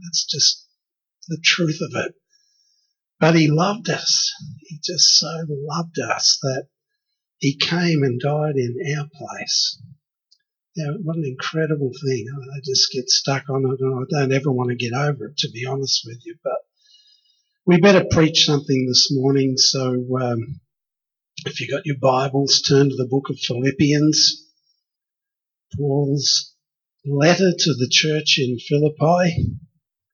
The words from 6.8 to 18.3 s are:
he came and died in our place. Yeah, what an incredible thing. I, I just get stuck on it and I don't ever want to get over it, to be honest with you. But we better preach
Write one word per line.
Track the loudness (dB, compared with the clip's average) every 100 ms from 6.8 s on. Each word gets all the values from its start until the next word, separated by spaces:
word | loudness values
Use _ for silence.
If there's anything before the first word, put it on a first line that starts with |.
| _ _ _ _ _ -4
he | -2 -2
came | -2 0 2 2
and | 0 0
died | -2 -2 -2 -2
in | -2 -4 -6 -6
our | -8
place. | -12 -14 -12 -4 -2 -2 -6 -16 -20 _ _ _ _ _ _ _ -8
Yeah, | -6 -6
what | -6 -6
an | -6
incredible | -6 -6 -4 -2 -2 -4 -4 -4
thing. | -4 -6
I, | -12 -12 -12
I |
just | -4 0 0
get | -2 -2
stuck | -2 0 -4 -2
on | -2 0
it | 0
and | -2 -2
I | -2 0
don't | 0
ever | 0 0
want | 0 0
to | -2
get | -4
over | -2 -2 -4 -8
it, | -6
to | -8
be | -6 -6
honest | -4 -2 -4 -4
with | -14 -16
you. | -10
But | -6 -6 -10 _ _ -20 _ _ _ _ _ _ 4
we | 6
better | 8 6 4
preach | 4 4